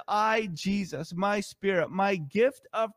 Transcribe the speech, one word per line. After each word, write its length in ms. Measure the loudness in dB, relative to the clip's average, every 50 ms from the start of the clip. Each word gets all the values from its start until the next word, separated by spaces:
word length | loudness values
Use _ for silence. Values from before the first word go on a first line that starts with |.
| -6
I, 420 | -2 0 0 2 2 2 0 0 -2
Jesus, 600 | -6 -4 -2 0 0 0 -2 -4 -6 -8 -8 -8
my 280 | -4 -2 0 0 0 0
Spirit, 500 | -2 -6 -10 _ -2 2 2 2 2 0
my 240 | 0 0 2 2 2
gift 540 | 0 -2 -2 2 4 4 4 2 -2 _ -8
of 200 | -4 -4 -4 -4 -4